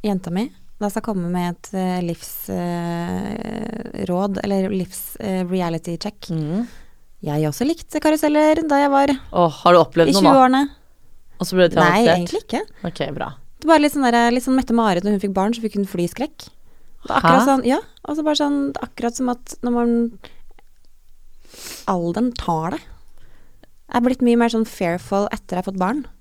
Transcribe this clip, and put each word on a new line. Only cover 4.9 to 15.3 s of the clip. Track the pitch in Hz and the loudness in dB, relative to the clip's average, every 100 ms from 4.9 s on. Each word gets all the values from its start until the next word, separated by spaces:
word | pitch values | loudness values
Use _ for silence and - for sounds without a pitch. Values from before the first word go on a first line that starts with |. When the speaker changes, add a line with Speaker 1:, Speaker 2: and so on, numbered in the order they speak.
| - - - | -10 -14 -10
Speaker 1:
eh, | 208 190 | -6 -4
reality | 180 185 170 165 175 165 | -2 -2 -2 -4 -6 -8
check. | 208 - - | -8 -10 -8
Speaker 2:
Mhm. | 160 151 185 240 - - - - - | -4 -2 -4 -6 -12 -20 -20 -20 -12
Speaker 1:
Jeg | 151 147 151 | -4 -2 -2
også | 147 269 | 0 -2
likte | 339 - 311 | -2 -6 -2
karuseller | 311 311 302 302 311 311 320 | 0 2 2 4 4 4 2
da | 277 | 2
jeg | 285 | 4
var | 277 277 269 - | 4 2 0 -2
Speaker 2:
Åh, | - 170 | 2 2
har | - 175 | 2 4
du | 175 | 6
opplevd | 156 165 165 | 6 4 4
Speaker 1:
i | |
Speaker 2:
noe | - | 6
nå? | - | 6
Speaker 1:
tjue-årene. | 269 254 262 285 - - - - - - - | 8 6 4 0 -6 -20 -20 -20 -20 -20 -8
Speaker 2:
Og | 180 | -2
så | 185 | 4
ble | 175 | 4
det | - | 6
Speaker 1:
Nei, | 170 190 170 | 4 6 4
Speaker 2:
traumatisert? | 175 | 4
Speaker 1:
egentlig | 175 403 - | 2 -4 -4
ikke. | 254 427 - 175 | -6 -6 -8 -10
Speaker 2:
Ok, | - 139 143 | -6 -6 -4
bra. | - - - - | -8 -10 -18 -6
Speaker 1:
Det | 302 | 4
var | 311 | 6
litt | 294 | 6
sånn | 294 254 | 2 2
der, | 233 233 | 4 4
litt | 247 254 | 2 0
sånn | 262 | 0
Mette-Marit | 262 233 220 175 | 2 2 2 2
når | 196 | 0
hun | 202 | -2
fikk | 202 | 0